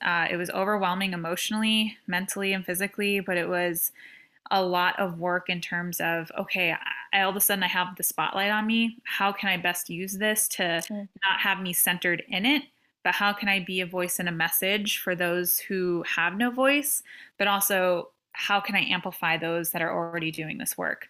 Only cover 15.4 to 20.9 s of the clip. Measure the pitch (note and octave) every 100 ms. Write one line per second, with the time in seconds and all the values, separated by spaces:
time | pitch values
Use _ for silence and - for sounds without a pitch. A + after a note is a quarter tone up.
15.4 | F3+ - - F#3+ F3+ F3 - - E3+ G3
16.4 | A#3+ B3 C4 C#4+ C#4+ - - - - -
17.4 | G3+ G3+ G3 F#3+ F#3 F3 - _ _ -
18.4 | - G3+ G3 G3+ G3 F#3 F#3 - E3 E3
19.4 | E3 E3+ E3 F3 E3 F3 E3+ E3+ D#3+ D#3+
20.4 | D#3 - - - -